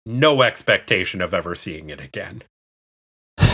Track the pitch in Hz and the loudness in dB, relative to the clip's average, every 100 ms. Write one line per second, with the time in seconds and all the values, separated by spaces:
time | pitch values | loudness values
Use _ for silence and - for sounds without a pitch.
0 | 110 117 151 139 120 - - 101 - 101 | -8 0 4 4 4 2 0 0 2 0
1 | 92 95 90 90 82 87 - 82 78 71 | 0 -4 -2 -2 -4 -8 -10 -12 -12 -14
2 | 69 104 92 117 - _ _ _ _ _ | -14 -14 -12 -14 -20 _ _ _ _ _
3 | _ _ _ - - | _ _ _ 2 4